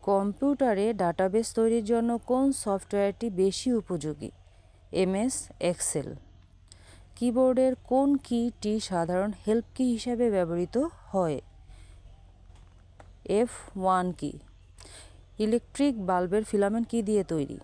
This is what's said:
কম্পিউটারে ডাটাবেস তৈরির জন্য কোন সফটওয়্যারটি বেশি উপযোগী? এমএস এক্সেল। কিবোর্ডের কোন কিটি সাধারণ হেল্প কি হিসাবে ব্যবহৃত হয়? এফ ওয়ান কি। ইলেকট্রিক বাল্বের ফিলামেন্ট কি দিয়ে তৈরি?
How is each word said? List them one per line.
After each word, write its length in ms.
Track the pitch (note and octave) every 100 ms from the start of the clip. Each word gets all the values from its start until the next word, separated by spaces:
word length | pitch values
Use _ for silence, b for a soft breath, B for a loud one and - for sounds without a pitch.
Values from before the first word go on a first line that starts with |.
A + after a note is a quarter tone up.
কম্পিউটারে 920 | - G3 G3+ G3+ C#4 C#4+ B3+ G3 G#3
ডাটাবেস 600 | A3 F3 E3 F#3+ G#3 A3+ -
তৈরির 300 | A3+ A#3 G#3
জন্য 320 | A#3 A#3 A#3
কোন 340 | - B3+ C#4
সফটওয়্যারটি 800 | C4+ A3 G3 - G3+ G3+ G3 A#3
বেশি 440 | F3+ F#3+ F#3+ -
উপযোগী? 580 | A#3 - F3 D3+ D3 - - b b b b b
এমএস 580 | D#3 F#3 F#3+ A#3+ - - -
এক্সেল। 560 | E3+ E3+ - D#3+ C3 C#3+ - - - - - B B B B -
কিবোর্ডের 600 | A#3+ A#3+ C4 B3+ C4 B3+
কোন 400 | - B3+ C#4+ C#4+
কিটি 640 | - A#3 A#3 - G#3 G#3+
সাধারণ 520 | - F3+ E3 F3+ G3+ G3+ -
হেল্প 180 | A3 - -
কি 80 |
হিসাবে 480 | B3+ A#3 B3 A#3+ A#3+
ব্যবহৃত 460 | G3 E3+ E3+ F3 A3+ D#4
হয়? 480 | - - F#3+ E3+ C3+ - - - b b b b b - - - - - - - - - - -
এফ 240 | G3 A#3+ - - G3
ওয়ান 340 | F#3 F#3 F3+
কি। 280 | F3 D3 - - - - - B B B B B -
ইলেকট্রিক 640 | G#3+ A#3 - - C#4+ A3+ F#3
বাল্বের 380 | F3+ F3+ G3+
ফিলামেন্ট 460 | G#3+ G#3 G3+ A3 A3+
কি 120 | A#3
দিয়ে 220 | G3+ G#3+
তৈরি? 360 | F#3 D#3+ C#3 -